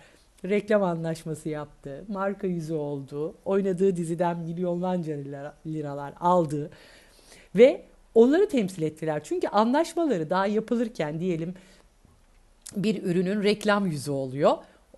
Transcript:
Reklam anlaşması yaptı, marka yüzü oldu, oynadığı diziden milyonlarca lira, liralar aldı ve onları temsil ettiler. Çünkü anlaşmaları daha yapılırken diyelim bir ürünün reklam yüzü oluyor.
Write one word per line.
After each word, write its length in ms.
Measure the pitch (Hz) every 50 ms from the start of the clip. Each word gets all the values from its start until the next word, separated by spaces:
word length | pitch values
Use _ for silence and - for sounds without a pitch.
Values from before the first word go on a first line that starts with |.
| - - _ _ _ _ _ _ -
Reklam 380 | 180 208 208 202 208 214 208 196
anlaşması 680 | 175 170 160 165 160 160 160 - 165 156 147 - 160
yaptı, 560 | 151 151 147 147 - _ - 139 139 143 185 214
marka 400 | 202 190 294 302 - - - 185
yüzü 260 | 175 170 156 151 165
oldu, 600 | 151 147 143 147 139 135 131 143 143 151 170 - - -
oynadığı 500 | 190 196 202 196 196 185 175 196 196 180
diziden 420 | 170 175 160 175 165 180 170 175 170
milyonlarca 760 | 165 165 170 175 180 175 175 175 180 185 185 180 160 156 151
lira, 400 | 143 139 139 143 139 139 147 - _ - 160
liralar 460 | 156 156 147 143 139 143 143 143 - -
aldı 520 | 170 175 180 180 165 143 151 147 147 175 - - - - - - _ _ _ _ - - - - - _ -
ve 260 | 180 240 277 349 - - - _ _ _ _ -
onları 340 | 226 233 254 294 359 415 403
temsil 320 | - 254 202 180 - 165
ettiler. 400 | 156 156 156 - 160 156 151 151 151
Çünkü 240 | - 339 370 349 -
anlaşmaları 800 | - 202 220 240 254 302 330 330 - 339 339 294 226 170 156 147
daha 180 | 180 185 196 208
yapılırken 720 | 208 220 220 - 247 226 247 220 - - 160 151 156 160
diyelim 360 | 175 185 170 156 165 175 180 - - - - _ _ _ _ _ _ _ _ _ _ _ _ _ _ _ _ _ - - -
bir 280 | 202 180 214 190 202 -
ürünün 400 | 185 170 185 185 185 202 214 190
reklam 440 | 208 214 208 - 208 202 208 202 185
yüzü 240 | 151 143 120 143
oluyor. 460 | 139 139 135 131 131 143 156 214 302 - - - _ _ _ _ _